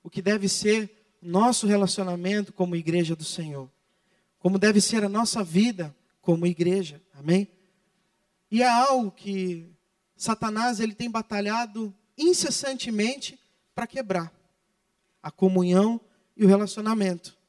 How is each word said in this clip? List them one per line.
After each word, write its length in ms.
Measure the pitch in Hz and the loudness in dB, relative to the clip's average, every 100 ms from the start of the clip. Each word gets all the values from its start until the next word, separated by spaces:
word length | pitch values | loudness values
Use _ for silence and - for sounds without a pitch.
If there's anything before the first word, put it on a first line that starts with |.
O 80 | - | -10
que 140 | - | -4
deve 260 | 185 214 196 | 0 0 0
ser 400 | - 208 220 208 _ _ _ | 0 0 0 -2 _ _ _
nosso 460 | 175 180 233 240 208 | -2 2 4 2 2
relacionamento 840 | 202 190 202 185 175 180 208 196 | 2 2 0 -4 -4 -2 -2 -4
como 240 | - 180 170 | -4 -2 -2
igreja 400 | 160 175 165 165 | 0 0 0 -4
do 80 | |
Senhor. 460 | 156 - 160 143 131 _ _ _ _ _ _ _ | -8 -10 -10 -10 -14 _ _ _ _ _ _ _
Como 180 | 180 196 | -2 2
deve 240 | 208 208 | 4 4
ser 220 | 190 226 | 2 0
a 60 | 202 | -2
nossa 340 | 208 226 233 | -2 -2 -4
vida 520 | 175 170 233 196 156 - _ _ | 0 2 2 0 -12 -14 _ _
como 280 | - 165 175 | 0 2 2
igreja. 520 | 165 175 190 165 147 _ | 0 0 0 -4 -12 _
Amém? 340 | 143 147 180 202 _ _ _ _ _ _ _ _ _ _ | -10 2 2 0 _ _ _ _ _ _ _ _ _ _
E 140 | 220 | 2
é 40 | 247 | 4
algo 440 | 233 269 262 208 | 4 4 2 -2
que 580 | - 202 196 185 170 165 _ _ _ _ _ | -8 -8 -6 -4 -8 -14 _ _ _ _ _
Satanás, 600 | - 220 220 214 247 214 | -6 -4 -4 -2 -2 -2
ele 160 | 220 208 | -4 -6
tem 160 | 240 | -8
batalhado 840 | 220 220 208 202 220 233 214 214 190 _ - | -8 -6 -6 -4 -4 -6 -8 -10 -12 _ 0
incessantemente 1200 | 320 359 311 - 277 262 247 214 220 277 - - _ _ _ - | 2 2 0 -4 -6 -8 -4 -2 -2 -4 -12 -16 _ _ _ -10
pra 100 | 226 | -8
quebrar. 480 | 269 220 180 165 _ _ _ _ _ _ _ _ _ | -8 -4 -4 -4 _ _ _ _ _ _ _ _ _
A 80 | 156 | -16
comunhão 720 | - 190 185 180 180 214 233 _ _ _ - | 0 2 4 4 4 4 0 _ _ _ 4
e 80 | |
o 40 | 202 | 6
relacionamento. 880 | 196 208 220 214 220 196 170 - _ | 6 2 -4 -2 0 0 -4 -10 _